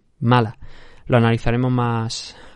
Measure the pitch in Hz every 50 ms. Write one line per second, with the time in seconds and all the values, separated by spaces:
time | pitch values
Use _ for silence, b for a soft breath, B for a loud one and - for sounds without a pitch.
0 | _ _ _ - 123 117 123 123 113 110 - b b b b b b b b b
1 | b b 127 117 117 113 117 110 - 120 117 123 127 127 127 123 120 120 117 113
2 | 113 117 - - - - - B B B B